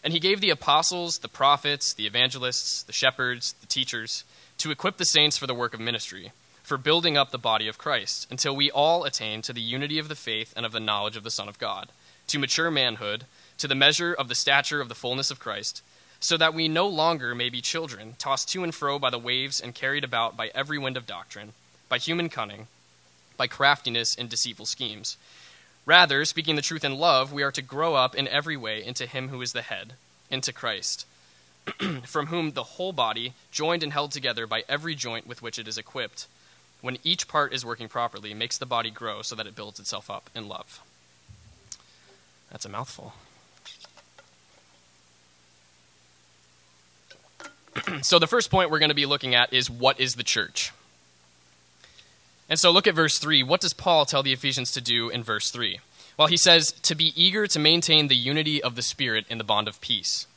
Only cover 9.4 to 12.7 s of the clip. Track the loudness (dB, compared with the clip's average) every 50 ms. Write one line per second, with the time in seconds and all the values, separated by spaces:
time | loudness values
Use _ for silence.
9.4 | -8 -8 -8 -8 -6 -6 -4 -4 -4 -4 -4 -4 -6 -6 -10 -10 -6 -6 -4 -4
10.4 | -6 -8 -8 -8 -8 -6 -6 -4 -2 0 -2 0 -2 -4 -6 -8 -8 -6 -6 -6
11.4 | -6 -10 -10 -8 -6 -6 -6 -6 -10 -16 -20 -20 -20 -20 -20 -20 _ -6 -4 -2
12.4 | -2 0 0 0 0 0